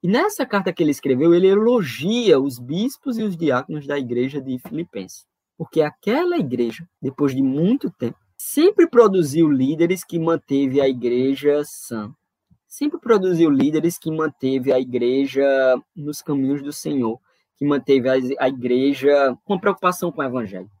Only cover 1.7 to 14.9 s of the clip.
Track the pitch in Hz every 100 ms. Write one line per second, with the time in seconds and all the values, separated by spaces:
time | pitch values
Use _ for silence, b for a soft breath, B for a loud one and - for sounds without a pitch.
1.7 | 247 156 113 156 240 226 143 139 120 123
2.7 | 165 240 - 285 226 214 170 165 127 -
3.7 | 151 139 143 123 120 127 143 131 127 -
4.7 | 147 175 - 92 - _ _ _ _ 165
5.7 | 156 151 - - 254 359 349 151 120 117
6.7 | - 170 _ 131 - 143 131 135 139 175
7.7 | 269 220 - 117 - _ _ - - 349
8.7 | 427 339 233 220 190 151 147 160 139 131
9.7 | 156 170 185 - 170 160 165 _ 139 139
10.7 | 135 135 127 120 123 131 135 143 147 147
11.7 | - - 113 104 - _ _ _ _ _
12.7 | - 294 339 233 214 185 170 165 139 135
13.7 | 156 165 170 160 156 156 - 131 135 127
14.7 | 127 127